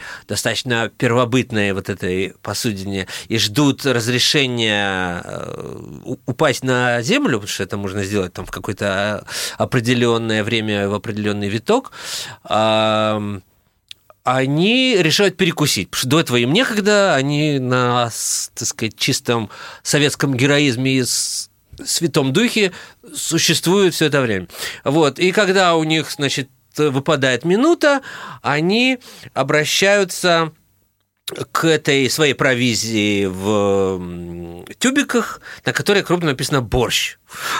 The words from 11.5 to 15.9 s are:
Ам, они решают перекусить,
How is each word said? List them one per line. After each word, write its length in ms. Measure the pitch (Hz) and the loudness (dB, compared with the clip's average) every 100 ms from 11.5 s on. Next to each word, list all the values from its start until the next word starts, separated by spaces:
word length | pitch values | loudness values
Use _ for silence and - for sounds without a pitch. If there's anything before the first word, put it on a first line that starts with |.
| 110 - 233 262 - - - - - | -2 0 0 -2 -12 -10 -10 -10 -14
Ам, 1000 | - 104 110 110 110 107 107 107 104 101 - _ _ _ _ - _ _ - | -2 2 2 2 2 2 0 -2 -4 -8 -12 _ _ _ _ -20 _ _ -2
они 680 | 131 135 147 190 247 262 208 | 0 2 2 2 4 4 4
решают 380 | 156 147 202 185 | 2 2 2 2
перекусить, 520 | 190 - 147 - 87 | 0 2 0 0 -4